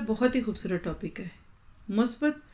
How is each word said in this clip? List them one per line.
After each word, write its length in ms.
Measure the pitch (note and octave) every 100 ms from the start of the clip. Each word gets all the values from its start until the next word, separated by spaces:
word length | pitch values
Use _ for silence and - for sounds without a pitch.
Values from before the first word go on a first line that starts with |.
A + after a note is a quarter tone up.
| A3
बहुत 260 | A3 B3
ही 60 | B3+
खूबसूरत 420 | A3 - F3+ F3
topic 360 | E3+ D#3+ - -
है, 100 | F3+ - - - - - -
मुस्बत 500 | G3+ B3 - D4+ D4 -